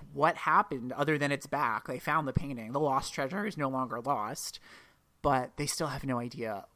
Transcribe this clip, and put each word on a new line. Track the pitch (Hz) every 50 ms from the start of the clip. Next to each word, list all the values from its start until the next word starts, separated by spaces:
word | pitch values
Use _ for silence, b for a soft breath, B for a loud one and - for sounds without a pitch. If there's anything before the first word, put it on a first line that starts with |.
| 143 143 147
what | 139 147 165 165
happened | - - 156 160 190 214 - 151 127 117 127 127
other | 135 143 147 156
than | 143 147 139 143
it's | 135 -
back. | - - 143 143 120 110 110 -
They | - 135 127
found | - - 147 160 151 135
the | 127
painting. | - 135 139 135 117 110 110 127
The | 143
lost | 156 143 131 135 135 - -
treasure | - 139 131 - - 208
is | 214 -
no | 151 143 131
longer | 135 131 131 120 - 120 117
lost, | 139 143 110 104 110 139 - - - - b b b b b b b b b _ _ _ _ -
but | 147 139 131 127 117 -
they | - 147
still | 143 - - 165
have | 147 131 131 135
no | 135 127 120
idea | 120 123 123 131 117 110 104 98 - - _